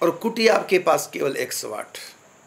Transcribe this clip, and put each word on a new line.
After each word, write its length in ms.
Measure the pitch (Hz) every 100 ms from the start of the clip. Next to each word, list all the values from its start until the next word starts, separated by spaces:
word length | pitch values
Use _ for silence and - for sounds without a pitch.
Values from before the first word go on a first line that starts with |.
और 80 | 170
कुटिया 460 | 170 220 226 220 196
आपके 220 | - 180
पास 320 | 175 143 -
केवल 240 | 123 143 131
एक 160 | 127
सौ 200 | - -
आठ। 260 | 107 - - - - - _